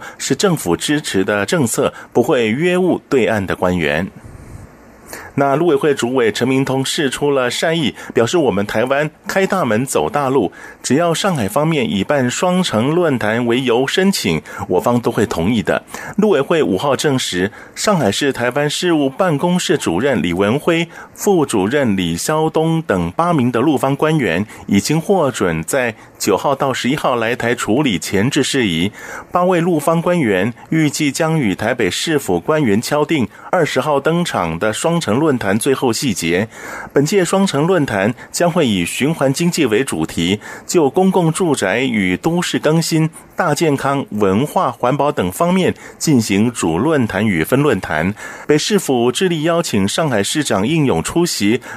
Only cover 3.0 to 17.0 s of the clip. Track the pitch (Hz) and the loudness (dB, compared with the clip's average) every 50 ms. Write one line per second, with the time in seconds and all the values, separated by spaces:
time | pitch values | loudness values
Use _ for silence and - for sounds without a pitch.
3 | - - 143 135 107 90 113 104 95 82 80 - 95 90 90 90 80 71 73 80 | -2 0 2 2 2 2 2 0 -2 -4 -2 0 0 0 2 2 0 0 0 0
4 | 95 92 - - - - - - - - - - - - - - - - - - | -2 -4 -8 -16 -20 -20 -20 -20 -20 -18 -18 -18 -18 -20 -20 -20 -20 -20 -20 -20
5 | - - - - - - - - 139 139 135 147 170 175 147 135 - 156 139 135 | -20 -18 -16 -16 -16 -8 0 0 2 2 2 2 2 2 2 2 2 2 0 0
6 | - 120 131 135 117 107 92 - 123 127 135 135 135 135 131 135 135 - - - | -2 -2 0 2 2 2 0 0 0 0 2 0 0 0 -2 -2 -2 -4 -2 -2
7 | 160 127 120 - 143 143 139 131 127 120 - - - 170 165 170 151 101 - - | -2 -2 -2 -2 -2 0 0 0 0 -2 -2 -2 -2 0 0 0 -2 -2 -4 -6
8 | - - - - 113 117 - 180 151 120 95 101 101 104 - 110 117 127 139 139 | -16 -2 0 0 2 2 2 2 2 2 2 0 -2 -2 -2 -2 0 0 0 0
9 | 151 151 - - - - - 190 196 185 208 190 160 120 107 110 135 - - - | -2 -4 -6 -12 -12 -4 -2 0 0 0 0 0 0 0 0 0 -2 0 -2 -2
10 | 76 - 107 143 143 131 135 139 101 80 - - - - - - - - 123 147 | -2 0 -2 -2 -2 0 2 0 0 0 -4 -10 -20 -20 -20 -12 -2 0 2 2
11 | 170 170 165 - - 202 175 139 107 95 - 147 151 160 165 143 120 - - 98 | 2 0 0 0 0 -2 0 0 -2 0 0 0 0 2 0 0 0 0 0 -2
12 | 95 - 147 143 127 123 - - - 180 180 185 180 - - 107 117 139 156 175 | 0 0 0 0 0 -2 -2 0 0 0 2 0 0 0 0 0 0 0 0 0
13 | 175 160 135 113 110 104 110 120 123 117 117 127 139 123 113 120 135 135 - 185 | 0 0 0 0 0 0 0 0 0 0 0 0 2 2 2 2 0 0 0 2
14 | 190 196 190 - - 104 82 78 - - - - - - 90 90 - 123 120 123 | 2 2 2 0 0 0 0 -2 -4 -8 -14 -14 -6 -2 0 0 2 2 0 2
15 | 117 127 113 - 107 - - - 82 98 123 110 82 - 78 - - - - - | 0 0 0 0 0 0 0 -2 0 0 0 0 0 0 -2 -2 -4 -8 -16 -14
16 | - - - - 214 214 190 135 - - 175 160 135 - 98 90 139 143 131 117 | -14 -6 -2 0 2 2 2 2 2 0 0 0 2 0 0 -2 0 -2 -2 0